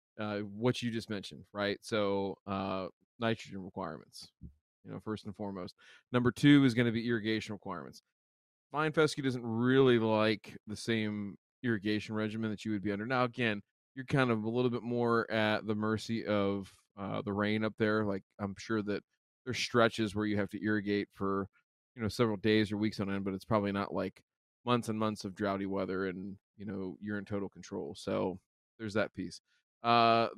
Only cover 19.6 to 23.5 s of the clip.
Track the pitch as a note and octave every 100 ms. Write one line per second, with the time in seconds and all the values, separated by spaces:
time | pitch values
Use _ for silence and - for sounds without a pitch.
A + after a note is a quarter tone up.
19.6 | - A#2+ A2+ - G#2+ G2+ G#2+ G#2 G2 -
20.6 | G#2+ G#2+ G2+ G2+ G2 - G2 G2 G2 -
21.6 | _ _ _ - G#2+ - A#2 G2+ A2 G#2+
22.6 | G#2 G#2 A2 - G2 G2 G2 F#2+ -